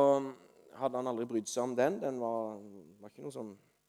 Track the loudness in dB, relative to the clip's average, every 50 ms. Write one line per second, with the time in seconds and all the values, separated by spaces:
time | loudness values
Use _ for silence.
0 | 10 8 6 4 2 -2 -8 -12 -18 -20 -20 -20 -20 -16 -8 -2 -2 -2 0 0
1 | -2 -2 -2 -2 -2 0 0 -2 -2 -2 -2 -2 -2 0 2 2 2 2 2 0
2 | -2 -2 -2 -2 -2 -2 0 -2 -2 -4 -6 -10 -14 -16 -18 -18 -20 -20 -20 -20
3 | -20 -20 -16 -14 -12 -10 -10 -10 -10 -10 -12 -16 _ _ _ _ _